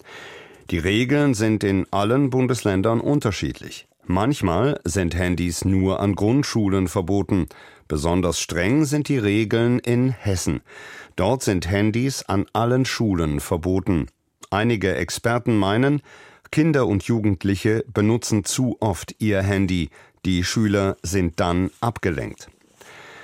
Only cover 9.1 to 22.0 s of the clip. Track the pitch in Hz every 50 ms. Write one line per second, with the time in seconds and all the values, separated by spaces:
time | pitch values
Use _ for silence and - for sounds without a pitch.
9.1 | 143 131 104 101 101 107 113 98 113 113 117 120 123 123 - - 120 120 127 131
10.1 | 127 - - 107 95 90 - 85 76 60 - - - - - - - - - -
11.1 | - - 90 101 127 131 - - 101 87 80 85 98 98 104 110 107 117 127 135
12.1 | 131 - - - 98 98 - - _ 107 113 120 123 127 131 - - - 123 107
13.1 | 95 82 80 78 73 80 - - 95 85 78 90 92 95 92 - 95 80 65 -
14.1 | _ _ _ _ _ _ - - - 98 110 120 120 101 92 95 85 65 90 -
15.1 | - - - 117 120 120 113 127 117 104 98 95 101 117 131 139 147 143 - -
16.1 | - - - - - _ _ - - 156 151 165 151 139 123 90 101 98 - -
17.1 | 120 117 107 107 98 - - 98 98 95 - 110 107 113 - - 104 - 104 107
18.1 | 117 120 - - 117 104 92 - - - 131 123 - - 107 110 90 - - -
19.1 | - _ 110 107 101 95 95 98 101 95 98 90 92 90 80 71 - - - -
20.1 | _ _ _ 95 92 87 87 - - 113 110 104 101 101 98 98 - - - 82
21.1 | 90 101 90 85 80 - 98 87 87 90 92 90 - _ - 117 110 -